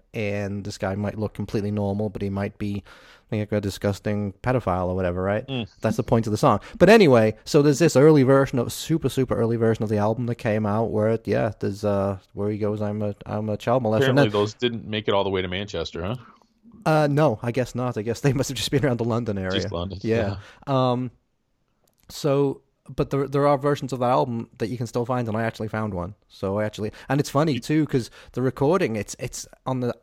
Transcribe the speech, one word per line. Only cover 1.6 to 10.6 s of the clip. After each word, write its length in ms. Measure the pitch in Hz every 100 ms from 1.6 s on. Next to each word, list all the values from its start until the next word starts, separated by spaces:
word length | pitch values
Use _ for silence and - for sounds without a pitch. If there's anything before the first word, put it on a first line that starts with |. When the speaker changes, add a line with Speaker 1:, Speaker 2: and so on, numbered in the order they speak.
| 101
Speaker 1:
normal, 380 | 104 101 101 107
but 120 | 104
he 80 | 101
might 280 | 98 101 -
be, 240 | 104 101 - - - - _
like, 200 | 110 107
a 80 | 104
disgusting 760 | 101 - 104 98 - 104 104 -
pedophile 440 | 120 127 98 90 90
or 60 | 92
whatever, 280 | 92 87
right? 240 | 95 107 127
Speaker 2:
Mm. 200 | 131 107 -
Speaker 1:
That's 160 | 113 104
the 60 |
point 240 | - 120 110
of 40 |
the 60 | 107
song. 220 | 147 104 - -
But 120 | 185
anyway, 460 | 226 170 120 110 - -
so 180 | 156
there's 160 | 143 135
this 160 | 165 170
early 260 | 151 151
version 380 | 127 135 139 139
of, 120 | -
super, 380 | - - 160 131
super 260 | - 127 104
early 200 | 113 117
version 240 | 113 110
of 60 | 107
the 80 | 107
album 300 | 104 113 117
that 80 | 117
came 320 | 120 107